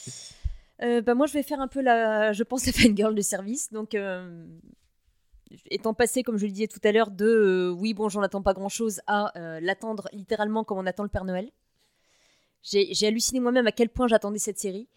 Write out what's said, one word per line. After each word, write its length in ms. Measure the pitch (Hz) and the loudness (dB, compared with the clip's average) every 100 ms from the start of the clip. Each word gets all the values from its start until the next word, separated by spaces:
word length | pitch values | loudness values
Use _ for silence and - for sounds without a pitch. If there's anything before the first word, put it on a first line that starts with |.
| - - - - - - - - | -18 -16 -18 -10 -8 -8 -14 -6
Euh, 200 | 240 240 | 0 2
bah, 140 | 233 240 | 4 4
moi, 100 | 294 | 2
je 80 | |
vais 100 | 294 | 0
faire 160 | 277 285 | -2 -4
un 80 | 262 | -4
peu 140 | 277 | 0
la, 500 | 262 233 226 214 214 | 4 4 4 2 2
je 120 | 208 | 0
pense, 220 | 233 254 - | -2 -2 -2
la 60 | |
fangirl 440 | - 240 202 214 214 | 4 4 6 2 0
de 60 | |
service. 500 | 196 190 196 277 - | -2 -4 -6 -8 -8
Donc, 220 | 220 214 208 | -10 -6 -6
euh, 500 | 196 180 180 170 165 165 - - _ _ _ _ _ _ _ - _ | -4 -8 -10 -16 -18 -20 -20 -20 _ _ _ _ _ _ _ -20 _
étant 240 | - 220 | -4 -2
passée, 300 | 220 233 262 | 2 2 2
comme 140 | 240 214 | -2 -2
je 80 | 208 | -2
le 60 | |
disais 160 | 196 214 | -2 -4
tout 120 | - | 0
à 80 | 214 | 2
l'heure, 200 | 214 214 | 4 2
de, 140 | 190 214 | 2 4
euh, « 460 | 226 202 185 180 175 | 6 6 4 0 -2
Oui, 160 | 214 | -4
bon, 160 | 208 214 | -2 -2
j'en 120 | 202 | 0
attends 200 | 196 196 | -2 0
pas 120 | 196 | 0
grand-chose » 480 | 190 196 - 226 190 - | 0 -4 -4 -4 -4 -2
à, 300 | 208 208 180 | -2 -2 -6
euh, 220 | 165 160 | -12 -6
l'attendre 480 | 175 190 226 214 185 | -4 -4 -6 -8 -10
littéralement 500 | 202 185 214 214 220 | -14 -6 -2 0 -2
comme 140 | 226 190 | -2 -4
on 80 | 185 | -4
attend 180 | 185 | -4
le 60 | 208 | -6
Père 160 | 202 190 | -6 -4
Noël. 240 | 185 233 - _ _ _ _ _ _ _ _ _ _ | -4 -6 -12 _ _ _ _ _ _ _ _ _ _
J'ai, 300 | - 202 202 | -4 0 0
j'ai 140 | 180 214 | 2 0
halluciné 320 | 226 - 254 | 0 -2 0
moi-même 280 | 240 254 233 | 2 2 2
à 40 | |
quel 180 | - 233 | 2 0
point 180 | - 247 | 2 2
j'attendais 320 | 220 202 208 | 4 2 -4
cette 200 | - 190 | -6 -6
série. 280 | 202 185 240 | -6 -8 -12